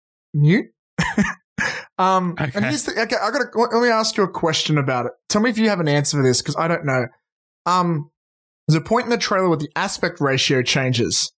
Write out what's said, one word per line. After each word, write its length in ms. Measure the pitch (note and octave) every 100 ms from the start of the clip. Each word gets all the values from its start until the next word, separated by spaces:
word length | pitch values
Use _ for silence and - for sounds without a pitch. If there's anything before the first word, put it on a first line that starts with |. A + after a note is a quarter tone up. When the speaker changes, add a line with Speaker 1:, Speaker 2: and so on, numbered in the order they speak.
| _ _ _
Speaker 1:
mute. 340 | D3+ D3 G3+ - _ _ -
<laughs> 160 | - - - - _ - - - - -
Um, 380 | F#3 F#3 F3+ E3+
and 160 | D3+
Speaker 2:
Okay. 140 | G3+ G#3+
Speaker 1:
here's 160 | D4+
the, 80 | - -
okay, 120 | A3+ A#3+
I 160 | G3+
gotta, 140 | C4 A#3+ G#3+
let, 180 | A#3+
let 80 | A3+
me 60 | A#3+
ask 300 | A3 A3 -
you 60 |
a 60 | F#3
question 480 | - E3 D3+ - D3+
about 280 | C3+ B2+ A#2+
it. 80 | - -
Tell 120 | G#3
me 80 | A#3
if 80 | A3
you 120 | A3
have 100 | G3
an 80 | D#3
answer 300 | C#3+ C#3+ D3
for 60 |
this, 180 | C3 B2
'cause 140 | - D3
I 100 | E3
don't 160 | E3+
know. 220 | D3 C3 A#2 _ _ _ _ _ -
Um, 460 | F3+ F3 D#3+ D3 _ _ _ _ _ -
there's 80 | D#3
a 60 |
point 240 | D#3 A3+ A#3
in 60 |
the 60 | A#3+
trailer 300 | - G3 F#3
where 100 | D#3+
the 120 | D3+ -
aspect 420 | G3 - F3+ E3+
ratio 420 | C#3+ C3+ - C3+
changes. 680 | B2 D3 C3 A#2+ F#2+ - -